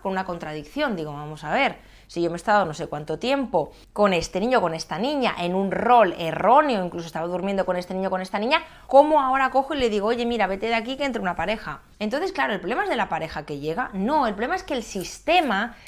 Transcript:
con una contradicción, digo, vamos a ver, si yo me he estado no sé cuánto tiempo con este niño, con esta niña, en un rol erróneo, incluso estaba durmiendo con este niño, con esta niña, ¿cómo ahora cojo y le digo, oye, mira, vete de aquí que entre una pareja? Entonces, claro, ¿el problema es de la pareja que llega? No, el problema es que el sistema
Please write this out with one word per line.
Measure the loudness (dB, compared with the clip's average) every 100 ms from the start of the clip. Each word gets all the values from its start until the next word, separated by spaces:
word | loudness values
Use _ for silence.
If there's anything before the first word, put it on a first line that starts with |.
con | -4
una | -4 -4
contradicción, | -6 -8 -10 -10 -2 -2 -2
digo, | -6
vamos | -8 -10 -10
a | -4
ver, | 0 0 -2 -18 -20 -12
si | -2
yo | -2
me |
he | -2
estado | 2 2 2
no |
sé | -2 -8
cuánto | -8 -6 -4
tiempo | 0 0 2 0 -2 -8 -14
con | 2 2
este | 2 0 -2
niño, | 2 4
con | 2
esta | -2 -6 -4
niña, | -2 0 0 0
en | -2
un | 0 0
rol | 0 6 6 6 2
erróneo, | -4 0 6 6 6 2
incluso | -2 -6 -8
estaba | -6 -4
durmiendo | -2 -2 0
con | 0 -2
este | -2
niño, | -4 -2
con | -2
esta | -4 -4
niña, | -2 -2 -4 -18 4
¿cómo | 6 6 4
ahora | 4 2 2
cojo | 2 0
y | 0
le | 0
digo, | 2 0
oye, | 0 -2
mira, | 0 0
vete | 0 -2
de |
aquí | -2 -2 -4
que |
entre | -2 -2
una | -4
pareja? | -4 -4 -4 -6 -14 -16 -8
Entonces, | -4 -2 -4
claro, | -4 -4
¿el | -2
problema | -4 -4
es | -2
de | -2
la | -2
pareja | -4 -6 -8 -8
que | -6
llega? | -4 -4 -4
No, | -2 0 2 2
el |
problema | 0 -2
es | -4
que | -4
el | -6
sistema | -6 -8 -8 -8 2 2 4 0 -4 -8